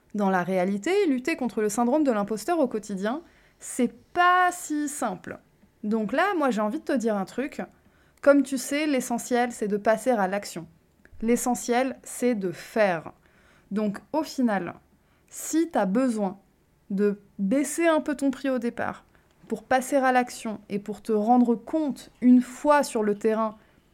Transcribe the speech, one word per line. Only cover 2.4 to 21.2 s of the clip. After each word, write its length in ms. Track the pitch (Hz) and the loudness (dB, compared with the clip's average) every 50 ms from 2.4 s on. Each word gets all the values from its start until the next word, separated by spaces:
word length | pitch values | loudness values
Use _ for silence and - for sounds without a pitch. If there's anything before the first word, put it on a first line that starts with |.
| - - 349 330 | -2 -2 2 2
au 80 | 285 | 2
quotidien, 560 | 240 - 220 208 - 208 185 196 214 247 320 349 - _ _ _ _ _ _ | 0 0 -6 -8 -6 -8 -4 -4 -4 -4 -4 -8 -14 _ _ _ _ _ _
c'est 320 | - - - - 247 233 - - - _ - | -16 -12 -4 -2 -2 -2 -2 -6 -20 _ 0
pas 360 | 349 349 359 359 359 359 359 | 2 4 6 6 6 4 2
si 380 | 359 - - - 302 294 294 285 | 0 -2 -8 -6 -6 -4 -4 -6
simple. 500 | 294 - 269 226 185 175 - - - - _ _ _ _ _ _ _ _ - | -6 -6 -6 -6 -6 -8 -10 -14 -16 -16 _ _ _ _ _ _ _ _ -6
Donc 280 | 208 214 226 220 196 247 | -4 -2 -2 -2 -2 0
là, 120 | 285 359 403 403 | 0 0 0 0
moi, 140 | 330 285 262 | 0 0 0
j'ai 100 | 220 208 | 0 0
envie 200 | 214 214 220 311 | -2 -2 -4 -6
de 40 | - | -4
te 120 | - 302 | -2 -2
dire 200 | 262 208 226 214 | 0 0 0 -2
un 80 | 202 185 | -2 -4
truc. 380 | - - - 262 302 - - 190 - - _ _ _ _ _ _ _ _ _ | -6 -6 -6 -6 -6 -6 -10 -12 -12 -12 _ _ _ _ _ _ _ _ _
Comme 220 | - 285 277 285 269 | 6 6 6 6 6
tu 160 | - 277 262 | 2 -2 -6
sais, 280 | - - 285 285 311 | -4 -4 -2 -2 0
l'essentiel, 640 | 311 285 254 247 - 240 233 - - 254 240 240 247 240 | 0 0 0 -2 -2 -6 -6 -4 -2 0 0 0 0 -2
c'est 160 | - 220 202 | -4 -4 -2
de 80 | 208 | -2
passer 340 | 208 202 233 220 220 - 254 | -2 2 2 0 2 2 0
à 160 | 247 214 190 185 | 2 2 2 0
l'action. 380 | 196 202 202 - - 175 160 - _ _ _ _ _ _ _ - - - - | -2 -4 -6 -8 -12 -12 -14 -14 _ _ _ _ _ _ _ -20 -14 -6 0
L'essentiel, 760 | 226 240 240 - 254 240 - - - 240 240 262 262 247 - - | 0 0 2 2 0 -2 -2 -2 0 0 0 0 0 -4 -8 -14
c'est 320 | - - - 247 247 247 | -16 -8 -2 0 0 0
de 180 | 208 190 180 160 | 0 -2 -4 -6
faire. 600 | - - - - 233 214 196 175 160 151 - - _ _ _ _ _ _ _ _ _ _ - | -6 -12 -6 0 0 2 2 0 -2 -6 -10 -18 _ _ _ _ _ _ _ _ _ _ -8
Donc, 280 | 196 202 214 208 196 - - _ - | -4 -2 -2 -2 -2 -6 -10 _ -4
au 100 | 311 311 | -4 -4
final, 520 | 311 - - 254 233 208 190 175 - - - _ _ _ _ _ _ _ _ _ _ | -4 -2 0 0 0 0 0 -4 -6 -10 -14 _ _ _ _ _ _ _ _ _ _
si 420 | - - - - - 311 330 330 | -16 -14 -10 -4 0 0 0 0
t'as 160 | - 254 202 | 0 0 0
besoin 520 | 190 190 247 269 254 226 214 202 185 185 - _ _ _ _ _ _ _ _ _ - | 2 2 2 2 0 0 0 -2 -4 -4 -8 _ _ _ _ _ _ _ _ _ -6
de 300 | 202 190 208 208 202 202 - _ _ - | -2 0 0 0 0 -2 -10 _ _ -4
baisser 480 | 202 190 233 277 302 294 - - 339 | -2 0 2 0 0 -2 -2 0 2
un 140 | 330 320 311 | 2 2 2
peu 140 | 302 302 294 | 0 -2 -4
ton 160 | - 277 277 | -2 0 -2
prix 200 | 262 - - 269 | -2 -2 -2 -2
au 80 | 262 254 | -2 -2
départ, 460 | 220 240 - - - 98 - - - _ _ _ _ _ _ _ _ - | -2 -4 -4 -4 -6 -6 -8 -10 -16 _ _ _ _ _ _ _ _ -10
pour 160 | 220 208 - | -10 -8 -2
passer 320 | - 254 262 254 262 285 | 0 0 0 0 2 0
à 160 | 277 254 262 254 | 2 2 4 2
l'action 480 | 254 247 247 - - - 233 208 - - - | 2 0 0 -6 -12 -10 -10 -10 -10 -10 -8
et 100 | 196 208 | -8 -8
pour 240 | 202 - 208 202 - | -6 -8 -12 -10 -4
te 100 | - 220 | -2 -2
rendre 420 | 214 | 0